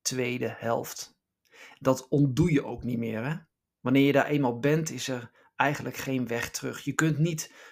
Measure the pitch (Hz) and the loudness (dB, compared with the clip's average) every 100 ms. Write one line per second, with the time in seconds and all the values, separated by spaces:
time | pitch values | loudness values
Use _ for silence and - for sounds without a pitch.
0 | - 127 120 123 117 110 117 120 - - | -6 -4 -4 -2 -6 -4 -2 -2 -4 -12
1 | - _ _ _ _ - - - 131 131 | -14 _ _ _ _ -20 -20 0 2 2
2 | - 143 143 123 175 147 - 123 120 117 | 2 4 4 4 4 2 0 -6 -4 -4
3 | 113 110 131 170 - _ _ _ 123 135 | -4 -4 -4 -6 -10 _ _ _ 2 4
4 | 139 135 - 147 127 120 143 160 160 127 | 6 4 2 2 2 2 2 2 0 -6
5 | - 123 117 _ _ - 139 143 127 - | -6 -6 -10 _ _ 0 0 0 -6 -8
6 | 135 131 120 117 117 - 127 120 143 135 | -4 -2 -2 -4 -6 -6 -8 -6 -6 0
7 | 160 143 170 160 - - - | 0 2 0 -2 -10 -18 -20